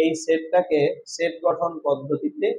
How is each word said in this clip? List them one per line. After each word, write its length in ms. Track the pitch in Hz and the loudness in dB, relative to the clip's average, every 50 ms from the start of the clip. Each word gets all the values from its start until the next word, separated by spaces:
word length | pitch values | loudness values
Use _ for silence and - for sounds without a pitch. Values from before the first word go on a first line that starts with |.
এই 80 | 160 160 160 | 4 4 2
সেটটাকে 640 | 160 - 160 160 160 160 160 - 180 180 180 156 147 143 - - - - | 0 0 0 0 0 0 2 2 2 2 4 2 2 4 2 0 -2 -10
সেট 280 | - - - 165 160 160 - 170 | -12 -6 -4 -2 -2 -2 0 0
গঠন 280 | - - - - 339 330 311 - | 0 0 0 -2 -4 -4 -2 -2
পদ্ধতিতে 640 | 294 277 269 269 285 302 - 415 302 294 302 381 240 - | -2 -2 -2 -2 -4 -4 -2 -2 -4 -4 -2 -2 -2 -2